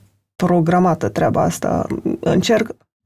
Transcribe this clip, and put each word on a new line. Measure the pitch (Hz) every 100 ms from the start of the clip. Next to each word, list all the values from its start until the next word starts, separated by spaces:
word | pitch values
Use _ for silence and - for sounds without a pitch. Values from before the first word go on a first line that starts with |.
| _ _ _ -
programată | 175 175 160 180 180 - 101
treaba | - - -
asta. | 160 165 - - - - - -
Încerc, | - 160 180 220 220 - _ _